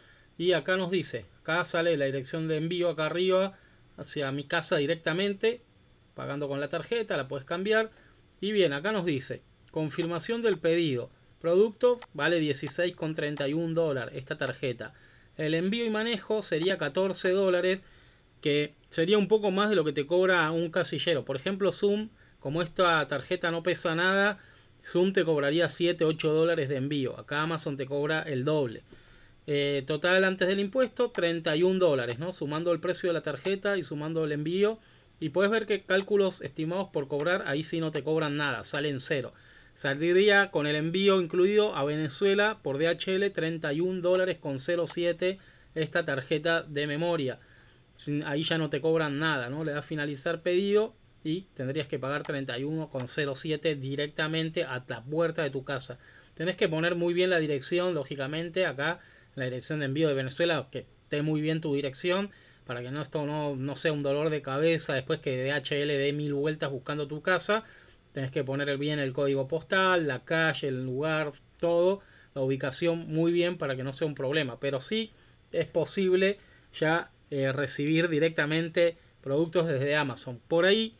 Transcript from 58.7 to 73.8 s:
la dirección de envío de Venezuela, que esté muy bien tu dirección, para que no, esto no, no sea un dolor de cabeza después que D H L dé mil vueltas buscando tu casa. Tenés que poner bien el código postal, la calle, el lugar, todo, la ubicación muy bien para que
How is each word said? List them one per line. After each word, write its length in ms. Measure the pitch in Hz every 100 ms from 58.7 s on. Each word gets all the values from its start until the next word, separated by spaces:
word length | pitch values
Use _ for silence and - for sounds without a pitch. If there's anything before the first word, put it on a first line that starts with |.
| 131 151 175 - - - -
la 100 | 127
dirección 340 | 127 - 156
de 60 | 139
envío 220 | 135 160
de 80 | 135
Venezuela, 540 | 131 131 175 156 123
que 160 | 127 - _
esté 180 | - 147
muy 180 | 151 156
bien 220 | 151 160
tu 140 | 160 143
dirección, 560 | 139 135 180 185 202 - - - -
para 160 | 123
que 80 | 123
no, 140 | 143
esto 240 | 147 156 147
no, 280 | 151 147 139
no 200 | 135 135
sea 180 | 165
un 80 | 147
dolor 300 | 143 143 160
de 100 | 151
cabeza 540 | 135 135 160 165 165 135
después 240 | 131 160
que 180 | 151 127
D 140 | 131
H 280 | 147 139 143
L 160 | 147 143
dé 180 | 139
mil 200 | 147 147
vueltas 380 | 139 151 156 147
buscando 360 | 135 - 147 143
tu 140 | 151
casa. 420 | - 180 - 214 - - - - _
Tenés 180 | 139 135
que 120 | 151
poner 320 | 131 135 143 139
bien 180 | 147 151
el 160 | 135
código 340 | 131 139 135 135
postal, 600 | 165 - 190 185 180 151
la 180 | 123 -
calle, 440 | 165 160 139 143
el 140 | 127
lugar, 500 | 131 127 156 156 147 - _ -
todo, 420 | 170 170 180 196 - - -
la 80 | 139
ubicación 640 | 135 135 139 131 170 170 165
muy 240 | 156 170
bien 280 | 170 175 180
para 160 | 143
que 80 | 131